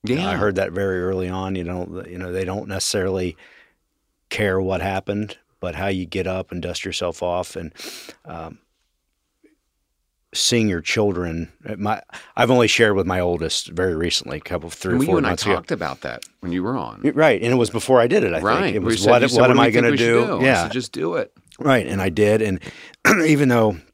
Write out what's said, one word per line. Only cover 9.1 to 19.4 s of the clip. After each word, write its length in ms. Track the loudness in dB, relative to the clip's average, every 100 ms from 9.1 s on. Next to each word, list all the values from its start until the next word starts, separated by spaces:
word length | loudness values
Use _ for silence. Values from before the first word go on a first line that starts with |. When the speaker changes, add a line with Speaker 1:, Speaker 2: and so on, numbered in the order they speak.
| _ _ _ _ _ _ _ _ _ _ _ _
Speaker 1:
seeing 340 | -4 0 2 0
your 120 | -2
children, 720 | -2 0 0 0 -4 -6 -8 _ -16
uh, 80 | -6
my, 240 | -4 -4 -8 -20 -12 0
I've 140 | 4
only 160 | 4 4
shared 300 | 4 4 4
with 100 | 0
my 140 | 0
oldest 480 | 0 -2 -2 -6 -6
very 260 | -2 -2
recently, 440 | 0 -2 -2 -4 -12
a 20 |
couple, 280 | -8 -8 -8
three 260 | -8 -2
or 40 | 0
Speaker 2:
Well, 80 | 2
Speaker 1:
four 60 |
Speaker 2:
you 40 | 2
and 80 | 0
I 40 |
Speaker 1:
months 140 | -2
ago. 100 | 0
Speaker 2:
talked 160 | -2 -2
about 300 | -6 -6 -6
that 240 | -10 -12 -16 _
when 100 | -6
you 120 | -4
were 140 | -4 -6
on. 260 | -8 -4
Speaker 1:
Y-, 60 | -2
right. 260 | 2 4 4
And 120 | 2
it 40 | 2
was 140 | 2
before 300 | -2 4 4
I 80 | 6
did 160 | 2
it, 100 | 2
I 60 | 0
Speaker 2:
Right. 220 | 0 2
Speaker 1:
think. 120 | 0 0
It 40 |
Speaker 2:
We 60 | 0
Speaker 1:
was, 160 | 2
Speaker 2:
said, 80 | 4
Speaker 1:
What, 120 | 6
Speaker 2:
you 60 | 6
said, 80 | 4